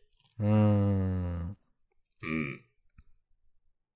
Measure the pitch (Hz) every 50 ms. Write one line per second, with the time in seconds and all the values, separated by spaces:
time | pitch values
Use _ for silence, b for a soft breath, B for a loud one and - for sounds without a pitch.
0 | _ _ _ _ _ _ _ - 104 104 107 107 107 104 104 101 101 101 98 95
1 | 95 95 92 92 90 90 87 85 85 90 98 - _ _ _ _ _ _ _ _
2 | _ _ _ _ - 82 80 80 78 69 67 - _ _ _ _ _ _ _ -
3 | - - - _ _ _ _ _ _ _ _ _ _ _ _ _ _ _ _